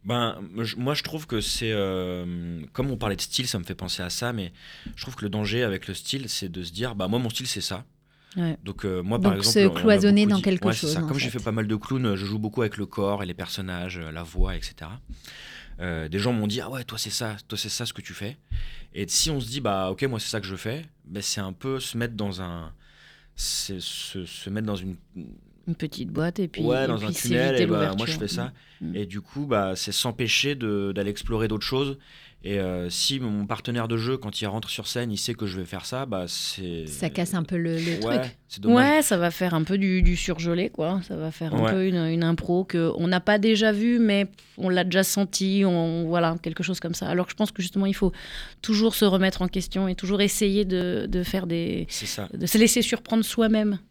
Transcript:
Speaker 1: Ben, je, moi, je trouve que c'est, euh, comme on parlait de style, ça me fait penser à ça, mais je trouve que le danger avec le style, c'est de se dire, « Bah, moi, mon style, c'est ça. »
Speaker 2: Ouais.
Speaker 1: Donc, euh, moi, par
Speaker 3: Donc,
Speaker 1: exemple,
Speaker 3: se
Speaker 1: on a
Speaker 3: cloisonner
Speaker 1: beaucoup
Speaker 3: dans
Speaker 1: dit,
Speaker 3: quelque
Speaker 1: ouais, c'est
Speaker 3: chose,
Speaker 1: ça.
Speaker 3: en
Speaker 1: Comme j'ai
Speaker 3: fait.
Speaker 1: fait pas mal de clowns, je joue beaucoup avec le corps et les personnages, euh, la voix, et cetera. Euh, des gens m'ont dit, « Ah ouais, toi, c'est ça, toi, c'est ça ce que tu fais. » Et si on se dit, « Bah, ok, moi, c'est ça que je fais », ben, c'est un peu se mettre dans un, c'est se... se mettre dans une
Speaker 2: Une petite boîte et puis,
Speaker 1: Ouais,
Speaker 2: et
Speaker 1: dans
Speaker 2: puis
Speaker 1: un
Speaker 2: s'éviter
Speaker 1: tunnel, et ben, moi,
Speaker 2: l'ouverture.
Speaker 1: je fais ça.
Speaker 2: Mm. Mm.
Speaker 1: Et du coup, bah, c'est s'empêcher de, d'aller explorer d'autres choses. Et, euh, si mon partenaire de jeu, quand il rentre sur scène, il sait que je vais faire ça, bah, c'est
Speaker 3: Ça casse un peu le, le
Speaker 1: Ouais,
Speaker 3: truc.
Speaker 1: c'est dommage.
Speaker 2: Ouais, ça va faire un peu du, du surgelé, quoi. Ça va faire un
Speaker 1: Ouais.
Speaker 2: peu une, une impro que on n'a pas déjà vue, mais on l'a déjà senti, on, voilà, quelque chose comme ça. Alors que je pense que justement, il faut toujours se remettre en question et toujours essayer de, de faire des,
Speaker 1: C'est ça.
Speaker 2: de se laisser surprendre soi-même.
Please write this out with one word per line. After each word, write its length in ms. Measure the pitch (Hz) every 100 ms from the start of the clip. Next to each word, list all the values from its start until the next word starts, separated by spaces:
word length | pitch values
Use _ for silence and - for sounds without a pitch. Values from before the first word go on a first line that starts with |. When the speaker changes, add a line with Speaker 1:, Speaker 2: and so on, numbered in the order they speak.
Speaker 1:
Ben, 340 | 98 120 117 87 92 98
je, 180 | 113 110
moi, 160 | 127
je 80 | 147
trouve 240 | - 156 151
que 140 | 113
c'est, 320 | 101 - 113
euh, 880 | 107 98 92 90 90 87 87 85 85 73
comme 160 | - 135
on 60 | 120
parlait 200 | 117 95
de 60 |
style, 240 | - - 123
ça 120 | 101
me 60 |
fait 100 | 85
penser 280 | 92 90 -
à 80 | 90
ça, 240 | - 120
mais 180 | 120 87 - - - - -
je 60 |
trouve 140 | - 127
que 60 |
le 60 | 104
danger 320 | 104 104 113
avec 260 | 120 95 -
le 60 |
style, 340 | 95 - 135 120
c'est 220 | - 98
de 120 | 87
se 100 | 85
dire, « 220 | 85 123 104
Bah, 120 | 95
moi, 100 | 117
mon 120 | 120
style, 160 | - 127
c'est 160 | 104
ça. » 220 | - 92 - _ _ _ _ 185
Speaker 2:
Ouais. 220 | 170 156
Speaker 1:
Donc, 200 | - 98
euh, 180 | 101 92
moi, 160 | 90 117
par 100 | 202
Speaker 3:
Donc, 60 | 95 98
Speaker 1:
exemple, 80 |
Speaker 3:
se 180 | 214 196
Speaker 1:
on 40 | 170
a 40 |
Speaker 3:
cloisonner 420 | 220 202 202 202 208
Speaker 1:
beaucoup 40 |
Speaker 3:
dans 40 | 196
Speaker 1:
dit, 40 |
Speaker 3:
quelque 240 | 196 185 -
Speaker 1:
ouais, 60 |
c'est 60 | 110
Speaker 3:
chose, 120 | 151
Speaker 1:
ça. 100 | 165
Speaker 3:
en 20 | 156
Speaker 1:
Comme 120 | 139
j'ai 120 | 127
Speaker 3:
fait. 80 | 120
Speaker 1:
fait 60 |
pas 80 | 113
mal 140 | 110 107
de 100 | 110
clowns, 400 | - 135 120 98
je 100 | 98
joue 120 | 107
beaucoup 220 | 107 127
avec 140 | 110 104
le 80 |
corps 380 | 98 - 98 101
et 40 | 92
les 60 |
personnages, 640 | 87 87 - 95 90 92 92
euh, 120 | 80
la 120 | 78
voix, 320 | 82 90 92 90
et 40 |
cetera. 400 | - - 80 117 - - - - - - - -
Euh, 280 | 90 82 78
des 100 | 92
gens 140 | 107
m'ont 140 | 120 107
dit, « 120 | 113
Ah 60 | 107
ouais, 160 | 131
toi, 140 | 117 113
c'est 120 | 107
ça, 260 | - 113 104 -
toi, 80 | 107
c'est 140 | 110
ça 160 | - 120
ce 80 |
que 80 | -
tu 100 | -
fais. » 240 | 87 101 143 _ - - - -
Et 120 | - 98
si 220 | - 160
on 100 | 143
se 60 | 113
dit, « 120 | 135
Bah, 280 | 117 98 95
ok, 120 | 95
moi, 180 | 135 113
c'est 80 | -
ça 120 | 113
que 60 | 95
je 100 | 95
fais », 280 | 107 135 160 _ 73
ben, 160 | 95
c'est 180 | - -
un 120 | 95
peu 260 | 92 131 135
se 160 | - 117
mettre 180 | 120
dans 280 | 110 101 92
un, 300 | 90 85 80 - - - - - - -
c'est 440 | - - - 95
se... 460 | - - - 98 85
se 240 | - -
mettre 160 | 104 110
dans 100 | 98
une 200 | 95 90 - 90 65 - - _ -
Speaker 2:
Une 100 | 165
petite 340 | 151 - -
boîte 300 | - 165 170
et 80 | 175
puis, 140 | -
Speaker 1:
Ouais, 220 | 113 123
Speaker 2:
et 20 | 139
Speaker 1:
dans 100 | 160
Speaker 2:
puis 80 | 107
Speaker 1:
un 60 |
Speaker 2:
s'éviter 160 | 170 120
Speaker 1:
tunnel, 260 | 120 135
et 120 | 131 107
ben, 0 |
moi, 100 | 104 98
Speaker 2:
l'ouverture. 200 | 98 113
Speaker 1:
je 100 | -
fais 100 | 101
ça. 240 | 87 127 - _ _
Speaker 2:
Mm. 100 | 80
Mm. 60 | 90
Speaker 1:
Et 100 | 101
du 140 | 101
coup, 260 | - 139 143
bah, 280 | 110 95 92
c'est 160 | -
s'empêcher 640 | 98 127 113 120 - 139 147
de, 340 | 113 101 101
d'aller 160 | 98 101
explorer 360 | 101 - 110 110
d'autres 180 | 107
choses. 340 | - 131 139 139 - - - - -
Et, 120 | 101
euh, 320 | 92 90 87
si 300 | 85 - 139
mon 260 | 123 104 101
partenaire 420 | 110 - 120 113
de 80 | 113
jeu, 220 | 117 131
quand 240 | 110 -
il 40 | 107
rentre 220 | 107 104
sur 180 | - 107
scène, 240 | 123 120
il 60 | 101
sait 160 | -
que 140 | 113 104
je 100 | 92
vais 60 |
faire 220 | 87 95 -
ça, 180 | 127
bah, 220 | 135 98 87
c'est 580 | - - - 92 82 78
Speaker 3:
Ça 220 | 71 175
casse 240 | - 175
un 100 | 185
peu 140 | 160 175
le, 200 | 170 165
le 260 | 165 170
Speaker 1:
Ouais, 140 | 220 269
Speaker 3:
truc. 180 | 127 - _
Speaker 1:
c'est 120 | -
dommage. 360 | 208 240 269 302
Speaker 2:
Ouais, 40 |
ça 140 | 294 190
va 140 | 175
faire 240 | - 180
un 100 | 165
peu 140 | 160 196
du, 240 | 190 185
du 120 | 175
surgelé, 540 | 175 - 165 170 170 202
quoi. 320 | - 156 190 180
Ça 80 | 170
va 140 | 156
faire 240 | 156 160
un 80 | 151
Speaker 1:
Ouais. 100 | 110
Speaker 2:
peu 140 | 190 190
une, 100 | 180
une 180 | 160 165
impro 420 | 165 170 - 175
que 280 | 190 170 165 -
on 100 | 170
n'a 120 | 185
pas 180 | 190 208
déjà 340 | 220 214 220
vue, 260 | 208 226 240
mais 280 | 220 202 196 - - -
on 100 | 185
l'a 160 | 180
déjà 180 | 180 185
senti, 600 | 190 - 196 - 190 196
on, 400 | 196 175 165 165 165
voilà, 300 | 175 170 165
quelque 200 | - 160
chose 180 | 185 180
comme 120 | 170
ça. 140 | 170 -
Alors 160 | 175
que 80 | 180
je 40 | -
pense 140 | 214
que 100 | -
justement, 240 | 180 196 196
il 80 |
faut 180 | 196 185 - - - - -
toujours 340 | - 208 226
se 120 | - 208
remettre 340 | 185 190 -
en 80 | 180
question 400 | 190 175 190 190
et 60 |
toujours 260 | 180 185 196
essayer 460 | 202 - 202 196 190
de, 400 | 185 180 180 208
de 140 | 180
faire 240 | 180 190 180
des, 400 | 170 170 - 170
Speaker 1:
C'est 160 | -
ça. 240 | 104 - 101
Speaker 2:
de 100 | -
se 140 | 180 220
laisser 240 | 220 247
surprendre 420 | 220 233 - 226
soi-même. 540 | 214 - 220 220 214 196 -